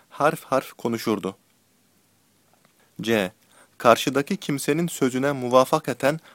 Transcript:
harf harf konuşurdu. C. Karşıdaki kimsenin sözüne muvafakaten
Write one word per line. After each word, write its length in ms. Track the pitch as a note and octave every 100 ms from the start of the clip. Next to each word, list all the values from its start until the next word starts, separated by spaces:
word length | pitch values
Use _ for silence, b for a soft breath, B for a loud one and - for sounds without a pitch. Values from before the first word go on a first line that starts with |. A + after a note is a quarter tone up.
| b
harf 340 | - D3 D#3+
harf 280 | - C3 -
konuşurdu. 640 | - A#2+ A2+ - G2+ F#2 - _ _ _ _ _ _ _ _ _ _ _ _ _ _ b -
C. 320 | G#2 A2+ F#2 - b b b b
Karşıdaki 580 | B2 - - C3+ C#3+ G3
kimsenin 520 | - C#3 - D3+ E3+
sözüne 440 | - C3 B2+ C#3
muvafakaten 880 | C#3 B2 B2+ C3 D#3 - B2 C3+ D#3+ b